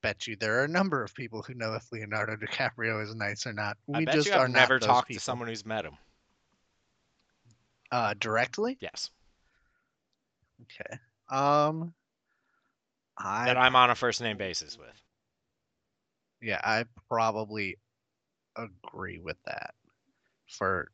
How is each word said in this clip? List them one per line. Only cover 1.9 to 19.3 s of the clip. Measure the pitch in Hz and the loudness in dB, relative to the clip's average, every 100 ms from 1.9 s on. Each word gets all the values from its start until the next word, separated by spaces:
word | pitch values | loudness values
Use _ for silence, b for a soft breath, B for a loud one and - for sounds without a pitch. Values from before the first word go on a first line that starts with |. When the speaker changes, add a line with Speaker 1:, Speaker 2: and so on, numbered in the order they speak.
Speaker 1:
Leonardo | 113 104 107 107 107 | -10 -6 -4 -4 -6
DiCaprio | 107 - 123 - 113 107 | -6 -2 -2 -2 -2 -2
is | 107 110 | -4 -6
nice | 101 104 127 | -6 -6 -8
or | |
not. | 107 104 104 - | -6 -6 -6 -6
Speaker 2:
I | 143 | -2
Speaker 1:
We | 156 | 2
Speaker 2:
bet | 147 | 2
Speaker 1:
just | 147 | 4
Speaker 2:
you | |
I've | 190 | 4
Speaker 1:
are | 127 | 4
not | 127 | 6
Speaker 2:
never | 123 131 | 6 6
Speaker 1:
those | 110 | 6
Speaker 2:
talked | 123 - | 4 4
Speaker 1:
people. | 110 | -4
Speaker 2:
to | |
someone | - 123 117 | -6 -6 -6
who's | 113 104 | -8 -6
met | 110 80 | -6 -6
him. | 69 _ _ _ _ _ _ _ _ _ _ _ _ _ _ 117 110 _ _ - | -10 _ _ _ _ _ _ _ _ _ _ _ _ _ _ _ _ _ _ -4
Speaker 1:
Uh, | 123 110 104 | 0 0 -2
directly? | 113 110 120 - 226 262 | 0 2 2 0 -4 -4
Speaker 2:
Yes. | 92 - - _ _ _ _ _ _ _ _ _ _ _ _ _ _ _ | -10 -10 -12 _ _ _ _ _ _ _ _ _ _ _ _ _ _ _
Speaker 1:
Okay. | 117 - - - _ _ - | -20 -16 -14 -14 _ _ -6
Um, | 135 143 147 147 160 170 - _ _ _ _ _ _ _ _ _ _ _ - | 0 4 4 4 0 -6 -12 _ _ _ _ _ _ _ _ _ _ _ -10
I | 95 104 123 | -6 -2 2
Speaker 2:
That | 123 | 6
I'm | 127 127 | 6 8
on | 123 | 6
a | 120 | 6
first | 123 110 | 0 0
name | 117 101 | -4 -4
basis | 95 87 76 78 | -4 -6 -10 -16
with. | 73 - _ _ _ _ _ _ _ _ _ _ _ _ _ _ | -20 -20 _ _ _ _ _ _ _ _ _ _ _ _ _ _
Speaker 1:
Yeah, | 113 98 | -4 -2
I | 113 110 117 - - | 0 0 -2 -10 -2
probably | 117 113 107 107 107 98 - _ _ _ _ _ _ _ - | 2 2 0 -4 -6 -6 -8 _ _ _ _ _ _ _ -12
agree | 113 90 - - 92 85 | -12 -14 -16 -12 -10 -10
with | 85 | -10